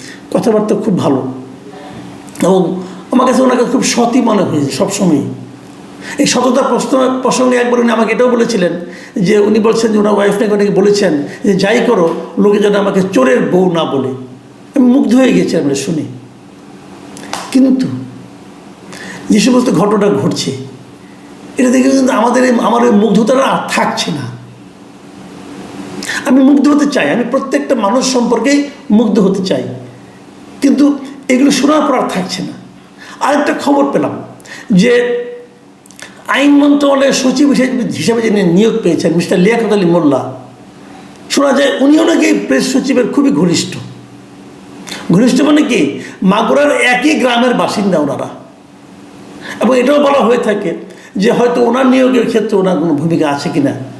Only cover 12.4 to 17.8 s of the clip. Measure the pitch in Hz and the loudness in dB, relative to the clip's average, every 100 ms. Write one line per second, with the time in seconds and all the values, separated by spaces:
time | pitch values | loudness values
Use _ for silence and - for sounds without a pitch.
12.4 | 202 208 208 202 196 190 185 - 254 247 | 2 2 2 2 0 0 0 2 2 2
13.4 | - 180 180 165 147 135 123 127 - - | 2 2 2 0 -2 -2 -4 -8 -12 -20
14.4 | - - - - 247 254 220 247 247 180 | -20 -20 -6 2 4 4 2 4 4 2
15.4 | - 175 143 135 - 156 123 - - - | 0 0 -2 -2 -4 -6 -6 -12 -20 -20
16.4 | - - - - - - - - - - | -20 -20 -20 -20 -20 -20 -20 -18 -12 -10
17.4 | - 262 262 262 | -2 2 2 2